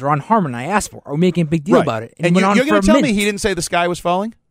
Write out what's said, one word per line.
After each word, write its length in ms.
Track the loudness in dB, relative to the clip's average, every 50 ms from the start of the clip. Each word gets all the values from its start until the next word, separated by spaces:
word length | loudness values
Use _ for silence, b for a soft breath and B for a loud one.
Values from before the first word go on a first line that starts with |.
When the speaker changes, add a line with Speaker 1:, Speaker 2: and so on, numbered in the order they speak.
Speaker 1:
Ron 180 | -2 -2 -2 -2
Harmon, 300 | 0 0 0 0 0 -2 -4
and 40 |
I 80 | -6 -6
asked 260 | -4 -2 -4 -4 -4
for, 100 | -10 -16 -12
"Are 80 | -6 -2
we 60 | 0
making 220 | 0 2 2 0 0
a 20 |
big 180 | 0 -2 -4 0
deal 120 | 2 2
Speaker 2:
Right. 80 | 2 2
Speaker 1:
about 200 | 2 -2 -6 -8
it?" 100 | -10 -8 -4
Speaker 2:
And 160 | -2 0 2
Speaker 1:
went 80 | 2 2
Speaker 2:
you, 60 | 2
Speaker 1:
on 60 | 2
Speaker 2:
you're 80 | 2 2
Speaker 1:
for 40 | 2
Speaker 2:
gonna 80 | 2 2
Speaker 1:
a 20 |
Speaker 2:
tell 140 | 4 4 4
me 60 | 4 2
Speaker 1:
minute. 120 | 2 0
Speaker 2:
he 80 | 0 0
didn't 160 | -2 -2 -2
say 140 | -2 -4 -2
the 80 | -4
sky 260 | -4 -4 -2 -2 -2
was 100 | -2 -4 -4
falling? 340 | -4 -2 -2 -2 -4 -6 -10 _ _ _